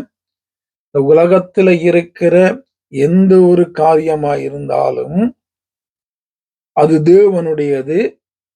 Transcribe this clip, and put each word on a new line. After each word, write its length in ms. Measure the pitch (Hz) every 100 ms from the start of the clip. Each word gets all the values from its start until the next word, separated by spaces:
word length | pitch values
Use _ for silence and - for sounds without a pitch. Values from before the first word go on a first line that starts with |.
| 262 _ _ _ _ _ _ _ _
இந்த 240 | 147 139
உலகத்துல 680 | 160 175 185 180 - 190 170
இருக்கிற 840 | 170 170 170 - 170 175 185 262 _ _ _
எந்த 520 | 135 143 180 190 185
ஒரு 300 | 180 180 175
காரியமா 640 | - 156 160 160 151 147
இருந்தாலும், 1000 | 139 135 143 139 135 135 127 127 175 240 - _ _ _ _ _ _ _ _ _ _ _ _ _
அது 300 | - 151 160
தேவனுடையது, 1160 | 156 185 202 185 160 151 147 135 135 165 240 - _ _ _